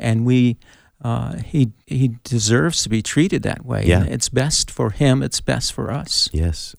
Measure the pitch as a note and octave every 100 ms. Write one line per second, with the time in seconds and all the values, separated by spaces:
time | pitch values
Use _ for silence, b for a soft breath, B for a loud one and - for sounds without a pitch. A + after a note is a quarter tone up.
0 | A2+ A2 B2 B2+ B2 A#2 b b b b
1 | A#2+ A#2 A#2+ - - D#3 A#2 - - C#3
2 | C3 A#2 - A#2+ G#2+ A#2+ E3 - G#2 A2
3 | - C#3 F#3 C#3+ G#2 - B2 G#2+ G#2 F2
4 | E2+ B2 - B2 C#3+ - - - A#2 -
5 | C#3+ C3 - - - B2 - - - C#3+
6 | - - - D#2 E2 D#2+ -